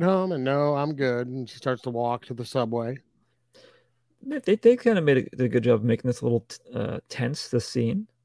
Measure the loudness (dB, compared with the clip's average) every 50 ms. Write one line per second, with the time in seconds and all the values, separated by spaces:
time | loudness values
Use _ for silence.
0 | 2 2 2 2 0 0 -2 -2 0 0 2 2 2 2 2 0 -2 -2 -2 -2
1 | 0 0 0 -2 -4 -6 -6 -8 -10 -10 -12 -6 -4 -4 -4 -4 -4 -6 -4 -2
2 | -2 -2 -2 -4 -6 -10 -10 -10 -8 -4 -2 -2 -2 0 -2 -4 -4 -6 -8 -10
3 | _ _ _ _ _ _ _ _ _ _ _ -20 -20 -20 _ _ _ _ _ _
4 | _ _ _ -16 -10 -8 -8 -4 0 0 2 6 6 6 6 6 4 2 4 4
5 | 4 4 4 4 2 -2 -4 -2 -2 2 2 2 4 4 4 4 4 2 0 0
6 | 0 -4 -4 -2 0 0 0 0 -2 -6 -18 -20 _ -10 -8 -6 -6 -6 -6 -10
7 | -12 -12 -8 -4 -4 -4 -4 -6 -6 -2 -2 -2 -2 -2 -2 -2 -2 0 -2 -4
8 | -6 -8 _ _